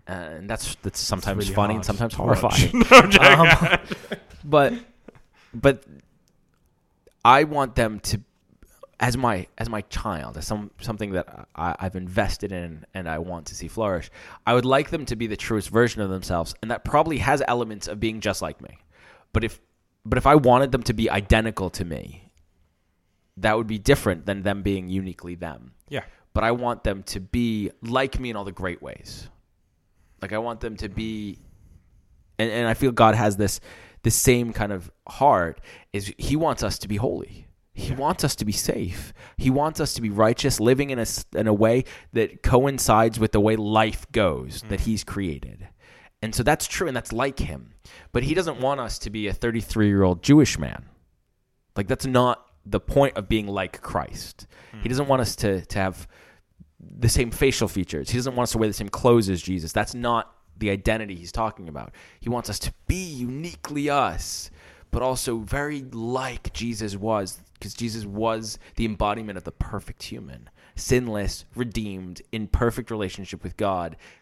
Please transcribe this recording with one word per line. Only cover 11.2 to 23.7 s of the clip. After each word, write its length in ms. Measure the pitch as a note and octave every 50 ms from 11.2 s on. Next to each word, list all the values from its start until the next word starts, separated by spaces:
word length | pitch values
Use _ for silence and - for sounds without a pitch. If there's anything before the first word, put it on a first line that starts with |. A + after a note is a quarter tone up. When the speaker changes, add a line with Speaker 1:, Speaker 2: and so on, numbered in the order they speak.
| - - - - - - -
Speaker 1:
I, 200 | - E2 F2 - -
I've 180 | F#2+ F#2+ F#2+
invested 560 | F#2 F#2 F2+ F#2 G#2 G2+ F#2 - - G#2+ F#2+
in 320 | F#2+ F2+ F2 E2+ D#2+ D#2 - - -
and 140 | F#2+ F2 D#2+
I 100 | D#2 D#2
want 280 | E2+ F#2 F2 E2 D#2
to 80 | - -
see 140 | - F2+ E2
flourish, 420 | - A2+ A2 G2+ F#2 E2 - - - - - - - - -
I 80 | A2 A#2+
would 100 | B2 A#2+
like 260 | B2+ C3+ C#3+ D3+ -
them 160 | E3+ D#3 C3
to 100 | - B2
be 100 | A2 A#2
the 100 | G#2+ G#2
truest 340 | - - - A2+ G#2 - -
version 320 | - A2+ A#2+ A2+ - A2
of 80 | G2+ F#2+
themselves, 440 | F#2+ F#2 - - F2+ E2+ E2 - - -
and 80 | - A2+
that 140 | A#2+ - -
probably 340 | - - D3 D#3+ E3 D3+ A2+
has 240 | - C3 D3 C#3 -
elements 420 | - A#2+ A#2+ A#2 A2 G#2+ G2 - -
of 120 | G2+ G#2
being 200 | A2+ A2 A2 A2
just 220 | G2 G#2 F#2+ -
like 180 | F2+ D#2 D2 -
me. 160 | B1 - - - _ _ _ _ - - - - _ _
But 120 | - A2+ A2+
if, 160 | G#2+ - - _ _ _ _ _ _ _ _ -
but 140 | A2 B2 B2
if 80 | -
I 80 | C3+ D3
wanted 380 | D#3 B2+ B2 A#2+ B2+ C#3 B2+
them 100 | B2+ B2 A2+
to 80 | -
be 160 | A2+ G#2+ A2+ -
identical 600 | - G2+ G2+ - A#2+ A2 A2 A2+ G2+ - F#2+ F2
to 140 | - - F#2
me, 440 | E2+ D2+ A1 G1+ - - - - _ _ _ _ _ _ _ _ _ _ _ _ _ _ _ _ _ _ _ _ _ - F#2+
that 180 | G2+ G#2+ A2
would 100 | A2+ A2+
be 120 | A2